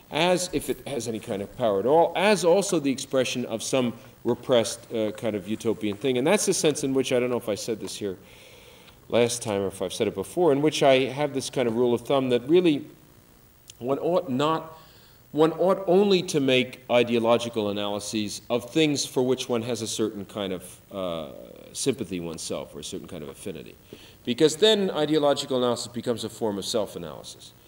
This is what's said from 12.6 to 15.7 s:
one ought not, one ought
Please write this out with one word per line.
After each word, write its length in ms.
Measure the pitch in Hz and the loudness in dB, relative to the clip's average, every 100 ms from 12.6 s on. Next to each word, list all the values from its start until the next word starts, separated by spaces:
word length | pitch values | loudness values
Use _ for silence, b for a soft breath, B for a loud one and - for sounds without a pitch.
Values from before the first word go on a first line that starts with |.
| 180 143 - - - - _ - _ _ - - | 4 2 -4 -18 -20 -20 _ -20 _ _ -20 -8
one 200 | 120 135 | -4 -2
ought 300 | 156 175 - | 0 0 0
not, 480 | 127 147 160 - B B B B B B | 0 0 -2 -6 B B B B B B
one 220 | 143 156 | 4 4
ought 300 | 160 175 | 4 2